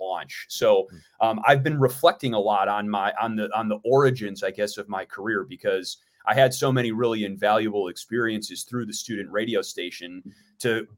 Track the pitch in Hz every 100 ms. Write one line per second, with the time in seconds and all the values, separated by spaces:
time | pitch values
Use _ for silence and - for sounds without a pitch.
0 | 92 87 71 - - - 113 98 92 82
1 | _ - 113 110 117 143 147 147 131 -
2 | 170 170 131 113 104 101 98 104 104 104
3 | 101 - 113 107 104 110 110 107 117 135
4 | 139 123 104 98 98 101 104 - 101 95
5 | 92 - 104 104 90 90 104 95 90 -
6 | _ _ - 110 131 131 139 127 117 110
7 | 120 110 101 98 104 110 110 101 90 -
8 | - 117 113 107 98 90 - 123 110 104
9 | - 104 90 101 117 104 90 - 90 -
10 | 87 90 - - _ - 120 110 -